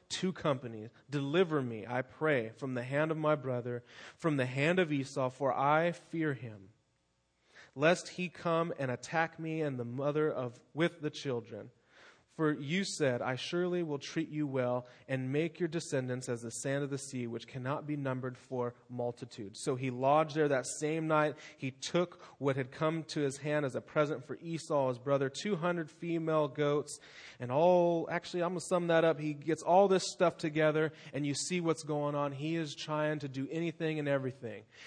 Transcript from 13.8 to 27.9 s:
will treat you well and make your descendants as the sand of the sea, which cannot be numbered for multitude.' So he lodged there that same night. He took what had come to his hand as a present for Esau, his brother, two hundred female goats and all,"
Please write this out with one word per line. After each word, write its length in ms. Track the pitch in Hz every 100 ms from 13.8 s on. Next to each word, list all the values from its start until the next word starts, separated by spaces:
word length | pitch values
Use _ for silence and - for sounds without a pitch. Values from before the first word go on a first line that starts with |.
will 160 | 165 143
treat 320 | - 165 160
you 160 | 151 147
well 400 | 131 123 123 127 - -
and 260 | 131 131
make 280 | 143 165 160
your 80 | 175
descendants 640 | 165 - 139 127 123 123
as 100 | 120
the 100 | 117
sand 320 | - 139 139
of 60 | 143
the 100 | 135
sea, 280 | - 127 120
which 200 | 117 -
cannot 400 | 135 127 151 147
be 80 |
numbered 440 | 147 135 127 127 123
for 360 | - 127 120 - -
multitude.' 680 | 123 120 120 127 - 101 107
So 200 | 156 127
he 140 | 131
lodged 440 | 123 135 151 160
there 140 | 151 147
that 180 | 131 123
same 400 | - 151 160 160
night. 300 | 156 151 - - -
He 120 | 131
took 520 | - - 170 175 - - -
what 180 | 139 135
had 160 | 127
come 320 | - 160 165
to 160 | 156 160
his 180 | 139 131
hand 280 | 147 151 139
as 80 |
a 80 | 120
present 420 | - 156 147 151
for 140 | 131 127
Esau, 480 | 165 160 - 147 131
his 100 | 123
brother, 300 | 127 139 135
two 280 | - 208 180
hundred 340 | 175 175 156
female 580 | - 170 170 160 156 147
goats 500 | 147 147 147 143 - - - - -
and 140 | 123
all," 560 | 135 175 180 170